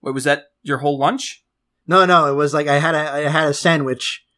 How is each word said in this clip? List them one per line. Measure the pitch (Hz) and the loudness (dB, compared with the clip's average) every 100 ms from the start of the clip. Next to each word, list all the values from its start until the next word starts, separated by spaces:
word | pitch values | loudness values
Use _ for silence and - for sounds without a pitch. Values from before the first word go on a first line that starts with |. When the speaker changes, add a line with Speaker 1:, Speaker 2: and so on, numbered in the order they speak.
Speaker 1:
Wait, | - | -6
was | 135 | -4
that | 135 143 - _ | 0 -2 -4 _
your | - 135 | -6 -2
whole | 143 139 | -2 0
lunch? | 139 262 - - _ _ _ _ - | 0 -2 -8 -14 _ _ _ _ 0
Speaker 2:
No, | 180 | 2
no, | 185 175 147 | 4 4 4
it | 139 | 0
was, | 147 | 0
like, | 151 147 | 0 0
I | 143 | 2
had | 160 | 2
a, | 160 151 | -2 -2
I | 143 147 | -4 -2
had | 156 156 | 0 0
a | |
sandwich. | 143 175 160 139 127 - - _ | 0 0 0 -2 -4 -6 -10 _